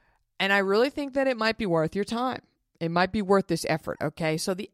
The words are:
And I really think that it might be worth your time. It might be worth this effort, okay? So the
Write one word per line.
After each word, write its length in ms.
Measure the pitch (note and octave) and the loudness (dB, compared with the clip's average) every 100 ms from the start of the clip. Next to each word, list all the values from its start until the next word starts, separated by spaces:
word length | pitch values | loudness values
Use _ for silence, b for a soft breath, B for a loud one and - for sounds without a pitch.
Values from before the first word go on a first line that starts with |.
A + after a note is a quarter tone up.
| b b _ - | b b _ -4
And 120 | F#3+ | 0
I 60 | G3 | 2
really 320 | G3 G3+ C4+ | 4 4 2
think 240 | D4 C#4+ | 0 -4
that 140 | C4+ C4+ | -2 0
it 80 | A#3+ | 0
might 200 | A3 A3 | 0 0
be 100 | G#3+ | 0
worth 280 | E3 D#3 | 0 0
your 100 | F#3+ | -2
time. 380 | G3+ A3+ B3+ A#3+ - _ _ - | -4 -2 -2 -4 -10 _ _ -8
It 100 | E3 | -2
might 220 | E3+ F#3+ | 0 0
be 100 | A3 | 0
worth 240 | F#3+ G3 - | 4 4 4
this 180 | E3 - | -2 -2
effort, 300 | D#3+ - - | -2 -4 -4
okay? 340 | D3 - D#3+ D#3 | -4 -2 -2 -2
So 180 | - | -2
the 160 | F#3 A3 | -4 -4